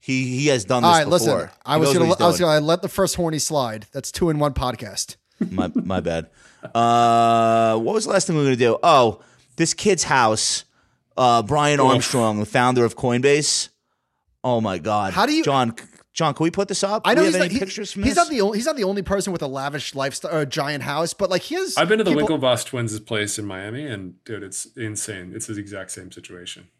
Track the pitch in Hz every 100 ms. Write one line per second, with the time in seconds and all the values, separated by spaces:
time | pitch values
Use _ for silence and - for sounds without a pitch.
0 | - 131 131 127 147 131 92 127 165 165
1 | 143 170 113 101 78 - - 147 156 139
2 | 165 180 170 170 175 151 151 170 190 -
3 | 185 - 170 156 - 151 123 110 - 139
4 | - - 175 151 147 135 131 120 107 101
5 | - - _ _ - 92 90 - 90 92
6 | 85 82 80 _ - _ - 117 117 120
7 | 117 117 117 117 113 113 113 110 113 220
8 | 220 202 - 160 143 123 120 110 175 151
9 | 117 - _ _ _ - 160 - 208 185
10 | - 139 117 110 - - - _ _ _
11 | _ - - 175 208 147 147 147 131 131
12 | - 131 113 107 104 135 123 127 120 -
13 | 127 120 135 147 147 - - _ _ _
14 | _ _ _ _ 127 120 110 92 80 104
15 | 98 98 233 311 311 139 120 113 - _
16 | _ - 160 139 160 170 202 190 202 214
17 | 190 254 370 320 180 214 190 202 202 196
18 | 208 349 339 285 196 214 247 302 190 202
19 | 180 196 190 170 147 135 135 143 - 139
20 | 135 135 170 160 147 160 143 147 131 143
21 | 165 - 190 185 - 339 381 - 170 220
22 | 208 147 143 156 127 123 - 131 117 107
23 | 104 110 104 107 104 95 98 117 151 107
24 | 92 87 - 107 98 92 - - 113 107
25 | - 98 90 98 - 107 101 101 92 -
26 | 90 - - 90 90 - 92 _